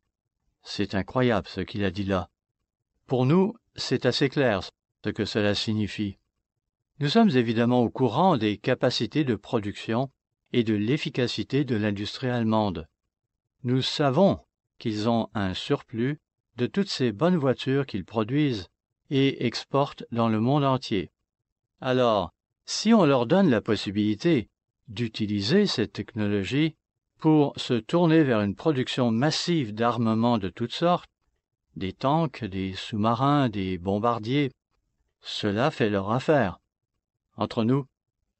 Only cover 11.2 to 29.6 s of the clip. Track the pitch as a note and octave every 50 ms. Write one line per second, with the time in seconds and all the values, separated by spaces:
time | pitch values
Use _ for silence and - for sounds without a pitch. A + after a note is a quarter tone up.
11.2 | B2+ A2+ - - G#2 - - C3+ D3 B2+ B2 G#2+ G#2 G#2+ G#2 G2 G#2 G2+ - -
12.2 | - B2+ B2 A#2+ A#2 A2 A2 A2 G#2+ G2+ F2 D#2+ E2+ - _ _ _ _ _ _
13.2 | _ _ _ _ _ _ _ _ - B2+ B2+ C3 B2+ - - - D#3 C#3 B2 D3
14.2 | G3 G3 C#3 - - _ _ _ _ _ _ _ - B2 G#2+ G#2 G#2 A#2 A#2 A#2
15.2 | A2 - - A2 G2 F#2+ F2+ - - - C#3+ C#3 - _ - A2 A#2 C3 D3 -
16.2 | _ _ _ _ _ _ _ - B2 A#2+ - F#3+ G3 G3 - - C3+ A#2+ G#2 G2+
17.2 | D3+ F3 F3+ F3 C3+ C#3 A#2+ - - C3+ C3 C#3 C#3 - - G#2 F2+ - - A2+
18.2 | A2 G#2 B2+ D3 D3+ C#3+ A#2+ G#2 F2+ - _ _ _ _ _ _ _ _ D#3 C3+
19.2 | C3+ C3+ B2 - - A#2+ A2+ - - - - C#3 C#3+ C#3 - - - - - A#2
20.2 | A#2 A2+ A2 A2 A2 B2 C#3 D3+ C#3 C#3 C3 B2 - - - G2 D#2+ D2 - _
21.2 | _ _ _ _ _ _ _ _ _ _ _ _ - B2+ B2+ B2+ B2+ A#2+ A2+ G2+
22.2 | F2+ E2 - _ _ _ _ _ _ - - - - G#3 A#3 A3+ F3+ D3 C#3 C3
23.2 | A#2+ A#2 D#3 F#3+ G3 F3 B2 G#2+ G2 - A2 G2 - A2 F#2+ G#2 G#2 G#2 G#2+ G2+
24.2 | - E3+ E3+ C3 G2 - _ _ _ _ _ _ _ - A2 G2 A#2+ A2+ - -
25.2 | A2+ G2+ G#2 G2+ G2 G2+ D3 G3+ G#3 F#3+ - - A2+ - - - G#2 - - A2
26.2 | G#2 G2+ G2+ G#2 F#2+ F2+ B2 C#3 D#3 E3 D3+ _ _ _ _ _ _ _ _ _
27.2 | - D#3+ D#3 D3+ C#3+ C#3+ - - - - B2+ A#2 A2 - - E3+ F3 E3 D#3 E3
28.2 | D#3 C3 A#2+ G#2+ G#2 G2+ F#2+ - - D#3+ D#3 B2+ B2 - - - B2+ A#2+ A2+ A2+
29.2 | B2+ D#3 D#3 - - - F3 E3